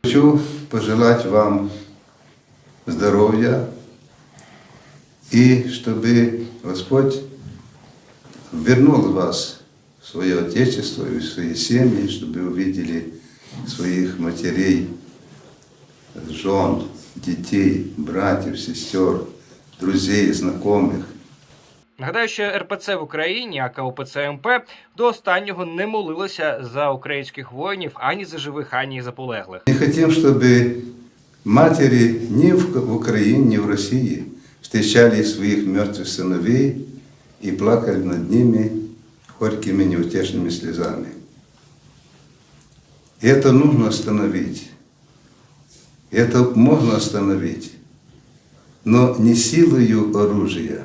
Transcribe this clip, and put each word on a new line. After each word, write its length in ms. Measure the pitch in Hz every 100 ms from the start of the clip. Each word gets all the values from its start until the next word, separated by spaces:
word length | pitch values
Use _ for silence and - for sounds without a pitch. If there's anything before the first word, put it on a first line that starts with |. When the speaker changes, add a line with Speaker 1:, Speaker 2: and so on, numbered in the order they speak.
Speaker 1:
Хочу 380 | 123 139 147 147 - - -
пожелать 540 | 113 107 113 117 -
вам 460 | 92 104 107 101 101 - - - _ _ _ _ _ _ _ _ -
здоровья 800 | - 101 101 107 110 120 131 - - - - _ _ _ - - - - - - - _ _ -
и 380 | 117 127 123 -
чтобы 800 | - 113 110 117 117 117 - - -
Господь 560 | 90 92 - 135 135 - - - - - - - - - _ _ - - -
вернул 600 | 120 113 123 143 135 -
вас 480 | 95 87 - - - _ _ _ _
в 80 | -
свое 380 | 87 92 87 85
Отечество 600 | - 127 - - - -
и 120 | -
в 60 |
свои 300 | - - 85
семьи, 540 | 82 - 120 123 101 98
чтобы 320 | - - 90
вы 100 | 90
увидели 640 | 87 95 92 82 82 - - - - - - -
своих 520 | - 90 90 90 85
матерей, 720 | 85 85 90 92 95 87 - - - - - - - - _ _ _ _ _ - 80
жен, 600 | 78 95 98 82 - - - -
детей, 800 | - 90 82 - 101 95 92 - -
братьев, 640 | 73 90 98 - - -
сестер, 680 | - - - 95 90 - - - - - _ -
друзей, 540 | 92 95 95 104 98
знакомых. 720 | 92 92 92 101 104 90 92 - - - - _ - _ _ _ -
Speaker 2:
Нагадаю, 280 | 131 208 226
що 140 | 220
Р 260 | 202 196 190
П 80 | 202
Ц 200 | - 190
в 60 |
Україні, 560 | 151 151 165 233 240 147
А 100 | 127
К 140 | 131
О 100 | 131
П 120 | 127
Ц 160 | 135 143
М 140 | 143 143
П, 260 | 226 247 - - _ -
до 100 | 240
останнього 580 | 226 - 185 202 180 180
не 200 | 165 208
молилася 840 | 214 175 160 190 180 156 135 123
за 180 | 131 147
українських 640 | 131 143 143 139 - 123
воїнів 380 | 123 180 196 160
ані 300 | - 131 185
за 140 | 190 160
живих, 360 | 143 147 139
ані 280 | 127 135 131
за 100 | 123
полеглих. 500 | 120 131 110 92 92 -
Speaker 1:
Не 80 |
хотим, 360 | 135 143 151 160
чтобы 680 | 160 143 120 123 123 120 - - - - _ _ _
матери 680 | 101 117 160 - 135 123 113 - -
ни 220 | 104 170
в, 340 | 180 - - 113
в 80 |
Украине, 440 | 110 117 107 104 131
ни 200 | 123 104
в 100 | 104
России 560 | 98 - 127 113 - - - - _
встречали 600 | - 110 107 120 117 107
своих 420 | 104 - 104 101 98
мертвых 400 | 98 101 98 90
сыновей 800 | - 92 87 92 131 139 - - - - _ _ _
и 80 | 101
плакали 520 | 92 104 117 117 95
над 260 | 92 85 -
ними 400 | 117 120 110 107 107 - - _ _ - -
горькими 440 | 110 107 - 98
неутешными 640 | 92 85 85 95 95 - 85
слезами. 560 | 85 82 82 85 - - - - _ _ _ _ _ _ _ _ _ _ _ _ _ _ _ _ _ _ _
И 60 | 113
это 240 | 139 135
нужно 360 | 127 147 131 110
остановить. 840 | - - 107 95 92 - - - - _ _ _ _ _ _ _ _ _ - - _ _
Это 260 | 104 117 123 123
можно 420 | 110 131 156 117 107
остановить, 760 | - 104 98 92 82 80 - - - _ _ - _ _ _ _ _ _
но 320 | 110 117 123 -
не 160 | 113
силою 840 | 117 - 165 165 131 113 110 104 101
оружия 680 | 104 104 101 87 80 -